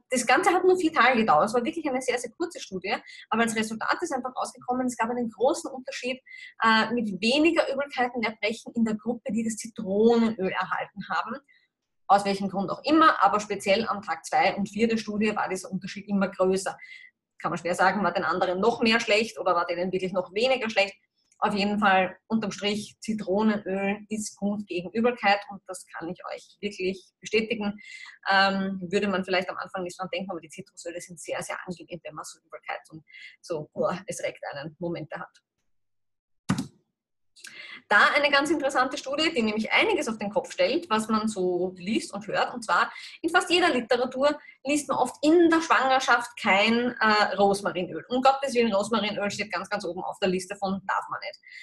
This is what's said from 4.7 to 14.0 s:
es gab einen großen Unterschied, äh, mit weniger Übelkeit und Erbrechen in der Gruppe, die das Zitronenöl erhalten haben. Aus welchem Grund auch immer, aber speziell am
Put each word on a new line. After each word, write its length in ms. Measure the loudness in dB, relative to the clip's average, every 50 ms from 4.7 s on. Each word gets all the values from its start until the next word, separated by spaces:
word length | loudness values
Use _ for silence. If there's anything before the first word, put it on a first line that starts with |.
| -4 -2 -2
es 100 | -4 -2
gab 140 | -2 -4 -2
einen 200 | -2 -4 -4 -6
großen 400 | -2 0 2 2 2 0 -6 -10
Unterschied, 520 | -12 -12 -12 -12 -12 -8 -6 -6 -8 -8 _ -20 -20 -20 -20 -20 -8 0 2
äh, 300 | 4 4 4 2 2 0
mit 160 | -2 -2 -4 -4 -2
weniger 500 | 0 0 2 4 4 4 4 2 0 0 -2
Übelkeit 380 | -4 -6 -6 -2 -2 -2 -2 -2
und 100 | -4 -4
Erbrechen 480 | -4 -6 -4 -4 -4 -4 -4 -10 -8 -2
in 100 | 0 0
der 100 | 0 0
Gruppe, 380 | -4 -4 -6 -6 -6 -6 -4 -4
die 100 | -2 -2
das 140 | -4 -6 -8
Zitronenöl 960 | -10 -14 -12 -10 -6 -2 2 4 6 6 6 6 4 2 0 -2 -4 -4
erhalten 580 | -2 -4 -4 -4 -4 -6 -6 -10 _ -14 -10 -4
haben. 280 | -4 -4 -4 -4 -8 -12 _ _ _ _ _ _ _ _ _ _ _ _ _ 4
Aus 160 | 4 4 4
welchem 260 | 2 -2 0 -2 -4
Grund 200 | -4 -4 -4 -4
auch 140 | -6 -6 0
immer, 380 | 2 6 6 8 6 6 6
aber 180 | 4 4 4 2
speziell 480 | -2 -2 -6 -4 2 2 2 2 2 -2
am 160 | -4 -6